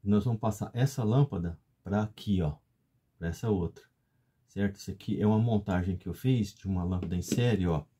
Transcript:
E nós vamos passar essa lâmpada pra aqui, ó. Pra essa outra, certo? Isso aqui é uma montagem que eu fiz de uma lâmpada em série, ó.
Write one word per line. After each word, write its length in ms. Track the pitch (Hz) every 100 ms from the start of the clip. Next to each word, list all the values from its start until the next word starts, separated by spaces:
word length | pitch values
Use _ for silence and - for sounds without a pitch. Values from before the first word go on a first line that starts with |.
E 60 | 98
nós 180 | 104 120
vamos 120 | 113
passar 320 | 110 104 98
essa 280 | 117 131 -
lâmpada 560 | 107 127 143 90 85 82 _ _
pra 200 | - 101
aqui, 400 | 107 - - 98
ó. 160 | 80 73 _ _ _ _ _ _
Pra 100 | 85
essa 200 | 82 117
outra, 340 | 98 85 - _ _ _ _ _ _ _
certo? 300 | 98 101 101
Isso 140 | -
aqui 280 | 92 - 104
é 80 | 104
uma 120 | 107
montagem 580 | 117 107 101 90 90 92
que 100 | -
eu 60 |
fiz 400 | 85 127 127 98
de 160 | - 95
uma 160 | 95
lâmpada 320 | 90 90 90 90
em 60 |
série, 440 | - - 120 104 87
ó. 200 | 80 -